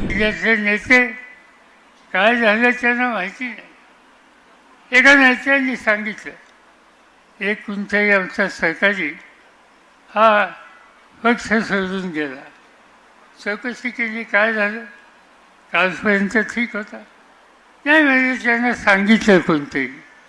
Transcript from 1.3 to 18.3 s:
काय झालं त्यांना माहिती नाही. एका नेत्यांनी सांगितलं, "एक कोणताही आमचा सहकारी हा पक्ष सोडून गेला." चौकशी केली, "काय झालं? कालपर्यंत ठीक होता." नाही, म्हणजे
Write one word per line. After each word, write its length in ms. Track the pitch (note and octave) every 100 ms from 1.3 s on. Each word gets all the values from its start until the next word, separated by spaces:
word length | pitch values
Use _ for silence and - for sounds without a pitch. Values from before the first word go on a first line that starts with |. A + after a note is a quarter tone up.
| - _ _ _ _ _ _ _
काय 240 | F#3 G#3+ A#3+
झालं 340 | A3+ G#3+ B3
त्यांना 380 | A#3+ A#3+ A#3+ B3
माहिती 360 | G#3+ F#3 -
नाही. 1500 | B3+ G#3 - - _ _ _ _ _ _ _ _ _ _ _ B3
एका 160 | C4
नेत्यांनी 640 | C#4+ B3+ B3 C#4 C#4 C4 A#3+
सांगितलं, 560 | - G#3 G#3+ G3 D3 - _ _ _ _ _ _ _ _ _ _
"एक 260 | G3+ G#3 -
कोणताही 440 | G3+ G3+ G3+ G#3
आमचा 380 | G3+ F#3 - F#3+
सहकारी 600 | - E3+ D#3+ G3+ G3 D3+ F3 - _ _ _ _ _ _ _ _
हा 320 | G#3 A3 G#3 F#3 - - - _ _ _ _
पक्ष 180 | A3+ A#3
सोडून 680 | - A3 F#3 G3 F#3 F#3+ F#3
गेला." 300 | D#3+ D3 C3 - - _ _ _ _ _ _ _ _
चौकशी 460 | G#3 G#3 B3 A3 B3
केली, 340 | A3+ A3+ A3
"काय 280 | A3 G3+ A3
झालं? 320 | A3 G#3 A3+ A3+ - _ _ _ _ _ _ _
कालपर्यंत 680 | E3+ F#3 E3 G#3 G3+ G3 A3
ठीक 380 | G#3 - A#3+ G#3
होता." 260 | G#3 A3 G#3+ _ _ _ _ _ _ _
नाही, 180 | C#4 D#4
म्हणजे 420 | C#4+ C4 B3+